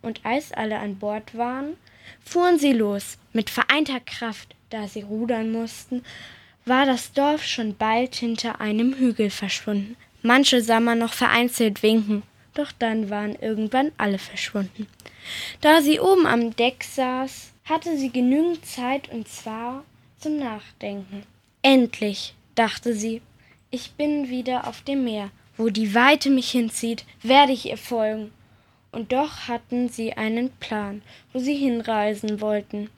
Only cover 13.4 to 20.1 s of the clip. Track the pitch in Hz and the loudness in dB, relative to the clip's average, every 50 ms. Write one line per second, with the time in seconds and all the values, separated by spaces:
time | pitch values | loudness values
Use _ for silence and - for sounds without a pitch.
13.4 | - 220 220 214 220 214 254 254 277 302 - - 220 202 196 190 - - - - | -6 -4 -2 -2 -2 0 0 0 0 0 0 -2 -2 0 0 -2 -6 -10 -10 -8
14.4 | - - - 208 196 185 - - 214 - _ _ - - - - - - - - | -8 -6 -4 -4 -4 -4 -6 -12 -12 -12 _ _ -20 -20 -20 -20 -16 -14 -12 -10
15.4 | - - - - - 302 311 330 285 285 302 - - 370 392 370 330 - 233 233 | -10 -12 -12 2 6 6 8 8 8 6 2 4 6 6 6 6 6 4 4 2
16.4 | 233 233 220 - 233 247 262 - - - - - 262 254 254 254 262 269 - - | 2 0 0 2 0 0 0 -2 -14 -10 -4 -2 -2 -2 0 -2 -4 -6 -8 -14
17.4 | - - _ _ _ - 311 320 320 339 320 285 269 262 - 254 247 247 262 294 | -18 -20 _ _ _ -4 -4 -2 -2 -2 -2 -2 -2 -2 0 2 2 4 4 4
18.4 | 320 349 349 320 - - - - 247 247 269 277 269 - - 233 214 - - - | 4 2 0 -4 -8 -14 -10 -6 -4 -2 -4 -4 -4 -8 -12 -12 -12 -12 -14 -14
19.4 | - 220 220 220 233 240 254 269 302 _ _ _ _ _ | -12 -12 -10 -8 -8 -8 -10 -10 -14 _ _ _ _ _